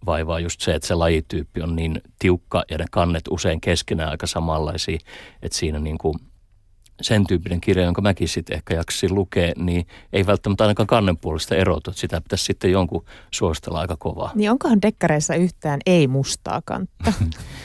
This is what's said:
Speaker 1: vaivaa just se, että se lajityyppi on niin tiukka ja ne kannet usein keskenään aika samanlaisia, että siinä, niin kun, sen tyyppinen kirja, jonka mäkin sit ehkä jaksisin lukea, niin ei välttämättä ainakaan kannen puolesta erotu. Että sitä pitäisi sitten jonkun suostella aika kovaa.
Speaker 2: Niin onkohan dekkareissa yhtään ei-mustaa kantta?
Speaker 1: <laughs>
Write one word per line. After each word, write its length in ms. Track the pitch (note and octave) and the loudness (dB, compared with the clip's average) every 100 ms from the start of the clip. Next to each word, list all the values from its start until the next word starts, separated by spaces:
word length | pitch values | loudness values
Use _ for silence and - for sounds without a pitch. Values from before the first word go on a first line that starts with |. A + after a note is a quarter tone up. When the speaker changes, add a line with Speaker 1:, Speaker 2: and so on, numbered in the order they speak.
| G2 | -2
Speaker 1:
vaivaa 340 | D#2+ D#2+ E2 | -2 -2 -4
just 220 | E2+ - | -4 -4
se, 140 | - D#2 | -2 -2
että 120 | - | 0
se 80 | E2+ | 2
lajityyppi 680 | E2 D#2+ - E2 D2+ F2 | 2 2 0 -8 -6 -6
on 140 | E2 E2 | -4 -2
niin 260 | E2 D#2+ - _ | -2 -4 -8 _
tiukka 440 | F#2 F2+ - E2+ - | 2 2 0 -4 -2
ja 80 | D#2 | -6
ne 80 | E2 | -2
kannet 320 | G2+ F2 E2 - | 0 2 0 -2
usein 320 | F2 F#2 D#2+ | -2 0 0
keskenään 480 | - E2+ - E2 D#2 | 0 -2 -2 -4 -4
aika 180 | D2+ - | -4 -4
samanlaisia, 720 | - E2 D#2 D2+ F#2+ - D#2 - - - - | -2 -2 0 -2 -4 -4 -6 -10 -20 -20 -12
että 160 | D2 - | -8 -4
siinä, 220 | D#2+ D2+ | -2 -2
niin 180 | D2+ D#2 | -4 -2
kun, 220 | D#2+ - - - _ _ _ _ - - | -2 -4 -12 -20 _ _ _ _ -20 -10
sen 240 | - A2 F#2 | 2 2 4
tyyppinen 340 | F2 F2 F2 | 0 0 -2
kirja, 240 | - F2+ F2 | 2 2 2
jonka 160 | F2 | 2
mäkin 260 | G2+ F2+ D#2+ | 2 2 -2
sit 220 | - - | -2 -4
ehkä 240 | D#2+ - | -8 -2
jaksisin 420 | E2 D#2+ - F#2 G2 | -4 -2 -2 0 0
lukea, 380 | F#2 - E2+ - | 0 0 0 0
niin 300 | F2 F2 F2 - - | -2 -2 -4 -12 -4
ei 120 | G2+ F#2+ | 0 2
välttämättä 380 | G2+ G#2+ G2 | 2 2 2
ainakaan 240 | G#2+ G#2 G#2 | 4 4 4
kannen 300 | A#2+ G2 E2 | 4 4 0
puolesta 380 | F#2 D#2+ - E2 | -2 -6 0 2
erotu. 360 | F#2 D#2+ - | 2 0 -4
Että 100 | - | -8
sitä 200 | F2 E2+ | -4 -6
pitäisi 240 | - F#2+ - | -4 -4 -2
sitten 260 | - G2 | 0 2
jonkun 340 | G2 F2 E2 - - - | 2 2 -4 -8 -20 -12
suostella 480 | - F#2+ D2+ - E2+ | -2 -2 -2 -6 -4
aika 160 | E2+ D#2+ | -4 -4
kovaa. 320 | - - - G#3+ | -6 -6 -4 0
Speaker 2:
Niin 160 | G#3 | 2
onkohan 300 | B3+ E4 G#3+ | 2 4 4
dekkareissa 540 | G#3+ - E3 D3+ D3+ D#3+ | 4 2 0 2 0 0
yhtään 440 | F3+ - D#3 C#3+ - | 0 -2 -4 -2 4
ei-mustaa 760 | F3 C3+ C3+ C3+ - - - - | 4 4 2 -2 -6 -6 -6 -4
kantta? 480 | - F#3+ - - G3 | -6 -8 -2 0 2
Speaker 1:
<laughs> 40 | E2 E2 - - | -2 -2 -14 -16